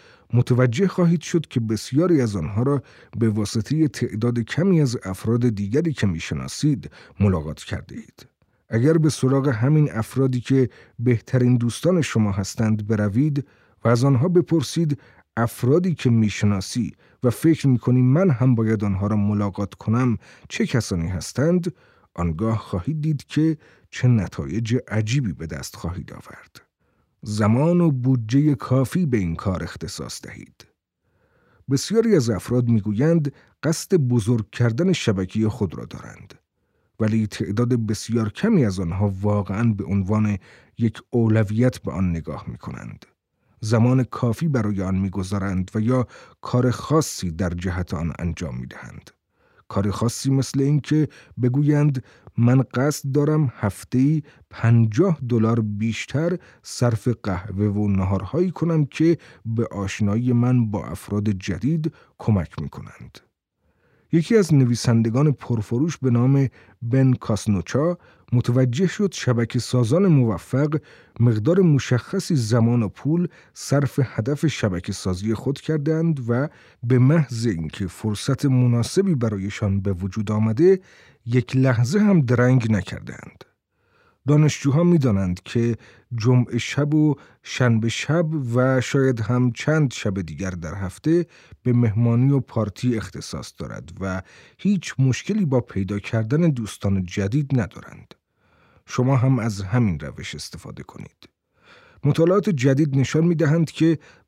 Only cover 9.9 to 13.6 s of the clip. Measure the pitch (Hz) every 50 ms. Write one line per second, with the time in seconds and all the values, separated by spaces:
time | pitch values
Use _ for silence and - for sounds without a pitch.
9.9 | - 113 113 - - 120 107 131 127 120 - - 135 135 127 - - - - _
10.9 | _ - 117 123 123 110 - - - 127 123 123 127 117 120 120 113 - - 160
11.9 | 185 175 139 - - 113 110 101 95 98 98 - - - 113 110 107 104 104 104
12.9 | 113 104 104 104 98 120 147 156 143 143 - _ _ _